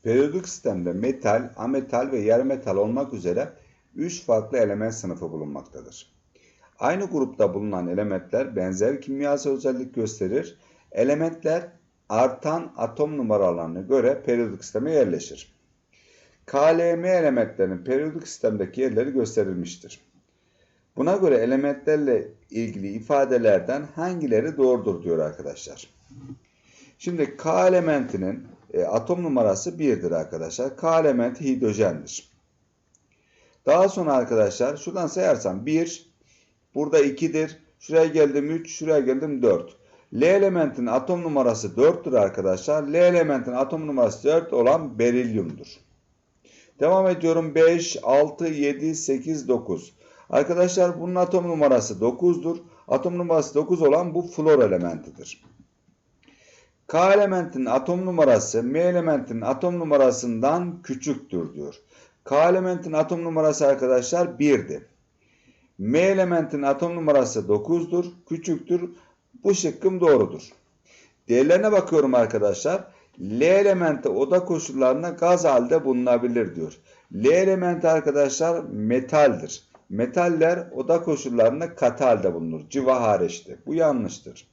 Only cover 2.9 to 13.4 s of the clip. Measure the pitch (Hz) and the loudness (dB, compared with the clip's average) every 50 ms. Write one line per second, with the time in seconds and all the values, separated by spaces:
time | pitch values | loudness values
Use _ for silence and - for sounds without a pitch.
2.9 | 120 131 143 123 117 101 87 87 90 113 143 165 - _ _ _ _ _ _ _ | 0 -4 -4 -6 -8 -6 -4 -4 -2 -2 -4 -6 -10 _ _ _ _ _ _ _
3.9 | _ 135 156 175 175 - - - 113 110 107 110 131 127 113 104 101 104 110 113 | _ -8 -8 -8 -8 -10 -4 -2 -2 -2 0 -2 0 0 0 0 0 -4 -4 -6
4.9 | 110 - - 90 82 85 87 80 80 78 76 73 71 69 67 _ - 65 60 - | -6 -8 -10 -10 -10 -10 -10 -10 -10 -10 -12 -10 -12 -14 -16 _ -20 -20 -20 -20
5.9 | - - - _ _ _ _ _ _ _ _ _ _ _ _ _ _ _ - 131 | -20 -20 -20 _ _ _ _ _ _ _ _ _ _ _ _ _ _ _ -2 -2
6.9 | 170 190 202 180 170 147 131 - - - 110 98 92 101 107 107 98 90 87 87 | -2 -2 -4 -4 -2 -2 -2 -2 0 0 0 0 0 -2 -6 -4 -4 -4 -4 -4
7.9 | 90 98 107 104 95 92 90 - - 117 135 135 117 98 90 92 92 92 104 120 | -2 -4 -2 -2 -4 -6 -6 -4 -4 -4 -4 -4 -4 -4 -4 -4 -2 0 0 -2
8.9 | 143 135 - - 135 139 143 143 143 139 135 139 135 127 127 135 127 123 131 131 | -2 -4 -6 -8 -6 -4 -2 -2 -2 -2 -2 -4 -4 -2 -2 -4 -4 -4 -8 -8
9.9 | - 120 113 104 - - 101 92 107 143 - - - _ _ _ _ _ _ _ | -6 -6 -6 -6 -4 -4 -4 -2 -2 -4 -4 -6 -16 _ _ _ _ _ _ _
10.9 | - 98 117 135 147 151 160 165 165 - - 147 160 170 170 - _ _ _ _ | -2 0 2 2 2 0 -2 -4 -6 -4 -4 -2 -2 -2 -4 -10 _ _ _ _
11.9 | _ _ _ _ 104 113 127 127 127 - - 151 156 170 165 - - - 117 113 | _ _ _ _ 0 2 2 0 0 -4 -6 -4 -4 -4 -6 -10 -8 -8 -8 -8
12.9 | 113 - 147 151 151 143 123 110 107 101 | -2 -4 -4 -4 -2 -6 -2 0 0 2